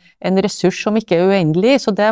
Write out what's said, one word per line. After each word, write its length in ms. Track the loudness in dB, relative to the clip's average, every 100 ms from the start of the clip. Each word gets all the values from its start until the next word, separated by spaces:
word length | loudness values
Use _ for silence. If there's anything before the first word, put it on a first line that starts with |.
| _ _
en 140 | -4 -2
ressurs 440 | -2 -2 -2 -2
som 120 | -2 -4
ikke 220 | 0 0
er 80 | 2
uendelig, 540 | 2 0 2 2 2
så 80 | 0
det 140 | 0 0